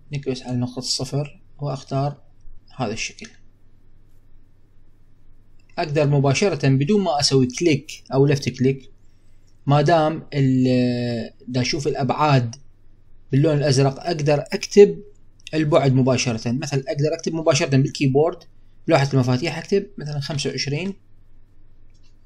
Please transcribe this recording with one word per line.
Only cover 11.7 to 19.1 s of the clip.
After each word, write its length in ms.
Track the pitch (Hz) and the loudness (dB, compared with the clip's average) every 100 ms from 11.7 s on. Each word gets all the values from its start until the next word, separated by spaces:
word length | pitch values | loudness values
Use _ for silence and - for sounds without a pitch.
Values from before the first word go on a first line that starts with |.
| - 147 | -2 -2
الأبعاد 680 | - 123 135 151 135 117 - - - - - - - - | -2 -2 0 2 2 0 -8 -20 -20 -20 -20 -20 -20 -2
باللون 240 | 135 156 147 | 2 2 2
الأزرق، 440 | 147 131 139 139 | 2 2 2 0
أقدر 440 | - 156 147 147 - | -6 -2 0 0 -2
أكتب 500 | 202 - 208 202 170 - - - - - | -8 0 4 4 4 -14 -20 -20 -20 -8
البعد 380 | 160 151 160 139 | -4 2 2 4
مباشرة. 600 | 127 127 123 127 110 120 | 2 2 0 -2 -4 -4
مثلًا 320 | 131 160 135 - | -6 -4 -6 -4
أقدر 260 | 139 151 | -2 -2
أكتب 200 | 165 180 | -2 -6
مباشرة 420 | 165 160 151 147 135 | -2 0 0 2 2
بالكيبورد، 600 | 139 - 139 135 165 - - - - - - | 0 0 0 2 2 -2 -16 -20 -20 -10 0
لوحة 200 | 156 139 | 2 2